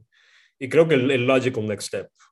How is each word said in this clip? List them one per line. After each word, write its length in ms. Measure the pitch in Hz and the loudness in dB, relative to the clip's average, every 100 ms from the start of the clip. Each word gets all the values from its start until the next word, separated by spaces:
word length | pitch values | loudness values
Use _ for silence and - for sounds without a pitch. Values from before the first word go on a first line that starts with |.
| _ _ _ _ _ - | _ _ _ _ _ -16
Y 80 | 139 | 0
creo 200 | 151 160 | 2 4
que 80 | 139 | 2
el, 140 | 127 | 2
el 160 | 131 123 | 0 2
logical 380 | 131 123 113 107 | 2 0 -2 -4
next 220 | 98 - | -6 -8
step, 220 | 101 - _ _ | -10 -10 _ _